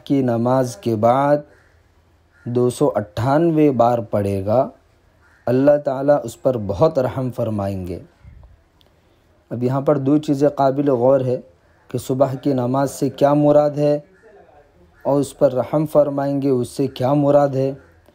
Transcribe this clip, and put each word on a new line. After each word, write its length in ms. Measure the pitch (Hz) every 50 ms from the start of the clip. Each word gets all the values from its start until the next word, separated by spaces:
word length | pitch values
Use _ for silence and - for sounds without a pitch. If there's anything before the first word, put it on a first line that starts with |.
| -
کی 180 | - 143 139
نماز 540 | 131 123 117 113 117 123 127 131 127 123 120
کے 200 | - - 117 113
بعد 400 | 104 113 117 123 135 143 143 147 147 147 - _ _ _ _ _ _ _ _ _ _ _ _ _ _ _ _ _ _ -
دو 260 | 120 120 123 123 123
سو 200 | 120 - 151 135 -
اٹھانوے 760 | 110 107 - - - 110 131 135 156 170 170 160 151 151 147
بار 280 | 131 117 117 120 123 117
پڑھے 480 | 110 - - 107 101 98 98 98 95
گا، 220 | 104 110 127 147 247 - _ _ _ _ _ _ _ _ _ _ _ _ _ _
اللہ 300 | - 123 131 139 147 147 147 147
تعالیٰ 340 | 143 131 135 139 143 147 143 -
اس 180 | 113 - -
پر 140 | - 135 120 110 104
بہت 320 | 98 98 82 160 160 160 135
رحم 320 | 123 123 - 135 131 123
فرمائیں 560 | 117 - 120 110 107 101 98 98 98 92 90
گے۔ 120 | 87 87 - - - _ _ - - - - - - _ _ _ _ _ _ _ _ _ _ _ _ _ _ _ _ _ _ _ -
اب 120 | 113 117
یہاں 180 | 123 127 131 139
پر 180 | 143 160 147 147
دو 200 | 135 143 151 147
چیزیں 300 | 151 - 143 135 147 143
قابل 400 | 143 - 135 135 131 143 143 143
غور 320 | 135 117 120 131 139 131
ہے 200 | 127 127 123 127 - - _ _ _ _ _ _ _ -
کہ 100 | - 120
صبح 360 | - - 135 127 143 127 139
کی 180 | 131 - 147
نماز 380 | 135 127 120 123 131 135 139 131
سے 200 | - - 147 135
کیا 240 | - - 143 139 147
مراد 360 | 147 147 147 147 147 147 147
ہے 300 | 135 147 147 147 147 147 - _ _ _ _ - - - - _ _ _ _ _ _ _ _ _ _ _
اور 180 | - 127 139 143
اس 180 | 135 - - -
پر 140 | 151 135
رحم 340 | 127 127 113 - - 151 156
فرمائیں 560 | 147 - 151 143 143 139 139 139 143 143 139
گے، 60 | 135 143
اس 200 | 131 123 120 -
سے 180 | - - 139
کیا 260 | 127 - - 127 131
مراد 360 | 147 147 139 143 143 143 143 139
ہے۔ 260 | 131 131 135 139 139 - - _ _ _ _ _